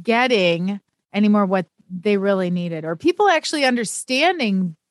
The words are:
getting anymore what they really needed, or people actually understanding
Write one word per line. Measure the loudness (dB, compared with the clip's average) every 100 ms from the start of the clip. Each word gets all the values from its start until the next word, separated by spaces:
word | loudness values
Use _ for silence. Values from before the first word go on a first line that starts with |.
getting | -2 0 2 2 2 0 -2 -6 -12 _ _
anymore | 0 2 2 2
what | 0 -4 _ _
they | -6 -2 0
really | 2 0 0
needed, | -2 -4 -6
or | -8 -2
people | 0 2 2
actually | 2 -2 -2
understanding | 0 0 -2 -8 -4 0 2 2 0 0 -2 -6 _